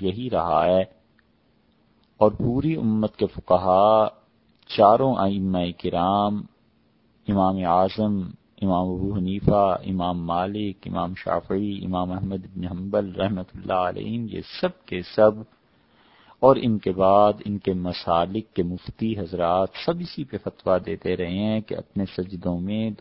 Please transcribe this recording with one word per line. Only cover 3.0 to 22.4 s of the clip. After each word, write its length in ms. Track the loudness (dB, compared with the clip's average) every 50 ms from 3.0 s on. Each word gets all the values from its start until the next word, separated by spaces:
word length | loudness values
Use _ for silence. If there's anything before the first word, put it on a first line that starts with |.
| 0 -2 -2
کے 100 | -2 -4 -4
فقہا، 800 | -4 -8 0 0 2 2 4 4 4 6 6 6 6 4 4 2 -2 _ _ _ _ _ _ _ _ _ _ -6
چاروں 480 | 2 6 8 8 8 6 4 2 0
ائمہ 420 | 0 0 0 0 0 -2 0 0 0 -2 -2 -4 -6 -6
کرام، 580 | -4 -2 0 2 2 2 2 2 0 -2 -4 -8 -10 _ _ _ _ _ _ _ _ _ _ _ _ _ _ _ -2
امام 300 | 0 2 2 2 2 0 0
اعظم، 560 | 2 4 4 2 2 0 -2 -2 0 0 -2 -4 -6 -10 -16 _ _ _ _
امام 280 | -2 0 0 0 0 -2
ابو 260 | -4 -4 -4 -4 -4
حنیفہ، 600 | -2 -2 -4 -4 0 2 2 4 4 4 4 2 0 -4
امام 400 | -4 -4 -4 -2 -4 -4 -4 -4
مالک، 520 | -2 -2 -2 -2 -2 -4 -6 -6 -6 -8 -10 -10
امام 300 | -8 -6 -4 -4 -6 -6
شافعی، 680 | -8 -6 -4 -4 -4 -4 -4 -4 -4 -4 -4 -6 -6 -6
امام 260 | -4 -4 -4 -4 -4
احمد 340 | -4 -6 -6 -6 -6 -8 -10 -12 -10
بن 120 | -8 -8 -8
حنبل 480 | -6 -8 -6 -4 -2 -2 -2 -4 -4
رحمۃ 340 | -4 -2 -2 -2 -4 -8 -10 -14
اللہ 180 | -14 -6 -4 -2
علیہم، 540 | -2 -2 -2 -4 -6 -8 -6 -6 -6 -6 -8
یہ 120 | -8 -10 -12 -12 -8 -6
سب 240 | -6 -6 -6 _ _
کے 160 | -8 -8 -8 -8 -4 2
سب، 160 | 4 4 4 4 2 -6 -16 _ _ _ _ _ _ _ _ _ _ _ _ _ _ _ -20 -4 _
اور 160 | 6 6 6 6
ان 160 | 2 0 -2 0
کے 140 | 0 -2
بعد 420 | 0 4 4 6 6 6 6 6 4 0 -4
ان 120 | -6 -6 -4
کے 160 | -2 -2 -2
مسالک 800 | -2 -4 -4 -6 -6 -2 0 2 2 2 0 -2 -6 -8 -4 _
کے 100 | -4 -2
مفتی 560 | -2 -4 -8 -10 -14 -8 -6 -4 -4 -4 -4
حضرات 500 | -6 -6 -4 -2 0 2 2 2 0 0 -4 -4 -4
سب 80 | -4 -4 -4
اسی 240 | -8 -10 -10 -12 -10
پہ 140 | -10 -10 -10 -8
فتویٰ 340 | -10 -10 _ _ 0 2 2 0
دیتے 320 | -4 -8 -6 -4 -4 -4 -2
رہے 200 | -4 -4 -4 -2
ہیں 240 | -2 -2 -2 -2
کہ 140 | -4 -6 -10
اپنے 300 | -10 -10 -8 _ -6 -6 -4 -4 -6
سجدوں 420 | -8 -8 -8 -6